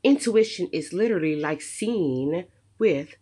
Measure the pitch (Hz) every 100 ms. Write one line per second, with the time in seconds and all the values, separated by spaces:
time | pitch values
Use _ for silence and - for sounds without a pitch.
0 | - 277 233 220 220 - 180 160 151 175
1 | 226 196 160 151 151 151 - - 214 226
2 | 151 127 139 170 180 _ _ _ 220 139
3 | 147 -